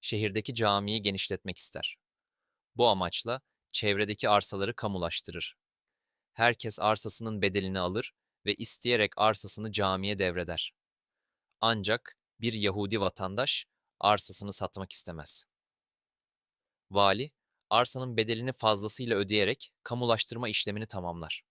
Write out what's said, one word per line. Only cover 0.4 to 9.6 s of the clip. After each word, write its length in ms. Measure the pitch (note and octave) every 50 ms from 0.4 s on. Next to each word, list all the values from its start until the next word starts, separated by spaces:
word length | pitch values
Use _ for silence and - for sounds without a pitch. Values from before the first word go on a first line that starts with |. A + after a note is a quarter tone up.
| G#2+ - C3
camiyi 480 | A2+ A2+ G#2 G2+ G2+ G2+ G2+ G#2+ A2+ G2+
genişletmek 560 | G2+ F#2+ F#2+ - - G2 F#2 _ G2 F2 -
ister. 380 | - - - - - - - _ _ _ _ _ _ _ _ _ _ _ _ _ _ _ _
Bu 120 | - A#2+ A#2
amaçla 520 | G#2 G2 F#2 F2 - - - A2 A#2+ C3 _ _ _ _ _ _ _
çevredeki 560 | - - G#2+ G2+ G2 G#2 G2+ G#2 - - A2+
arsaları 480 | G#2 G2+ G2 - - G2 G2 G2+ -
kamulaştırır. 800 | - - G#2+ G2 F#2 E2+ E2+ - - - - E2 F2 - - - _ _ _ _ _ _ _ _ _ _ _ _ _ _ _ _
Herkes 480 | - A2+ A#2+ A#2+ - - A2+ G#2 -
arsasının 640 | E2 G#2 A2 G#2+ - G#2+ - - A2+ A2+ A2 G#2 F#2
bedelini 380 | G2+ F#2 G2+ F#2+ F#2+ F#2+ F#2+
alır 320 | F2+ F2+ F#2 G#2+ - - _ _ _ _ _ _ _
ve 80 | G2+ G#2
isteyerek 580 | - A#2 - - - - A#2+ B2 A#2 G#2+ G2+ -
arsasını 560 | - G#2 A2 A2 - - G2+ - -